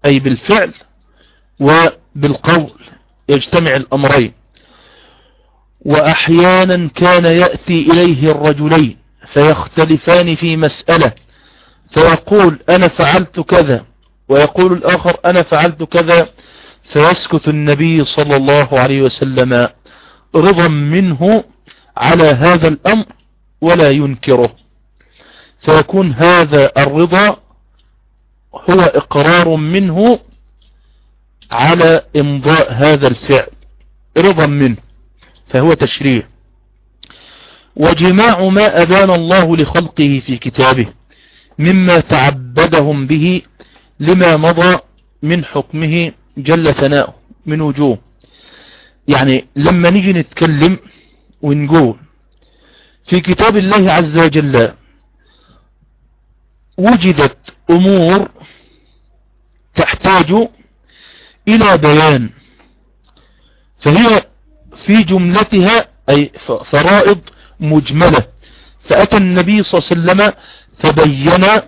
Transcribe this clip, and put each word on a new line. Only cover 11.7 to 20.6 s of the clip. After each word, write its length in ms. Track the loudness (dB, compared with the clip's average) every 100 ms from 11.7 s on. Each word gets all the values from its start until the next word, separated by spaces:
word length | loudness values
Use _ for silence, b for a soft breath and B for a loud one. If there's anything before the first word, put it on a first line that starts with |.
| b _
فيقول: 680 | 0 2 0 0 2 2 -2 -2
"أنا 200 | 0 0
فعلت 520 | 0 -2 0 -2 -8
كذا"، 440 | 0 0 2 -4 -6 _ _ _ -2
ويقول 440 | 0 2 0 0
الآخر: 440 | 0 -2 -2 -4 -2
"أنا 180 | 0 0
فعلت 400 | 0 0 -2 -4
كذا"، 460 | -4 -2 2 0 0 _ B B B B
فيسكت 680 | _ 0 0 0 -4 -4 -2
النبي 560 | -2 -2 0 0 0
صلى 320 | -2 -2 0 0
الله 320 | 2 0 0 -2
عليه 220 | 0 0
وسلم 680 | -2 -2 -4 -2 0 0 -2 _ b b b b b
رضا 340 | 0 2 2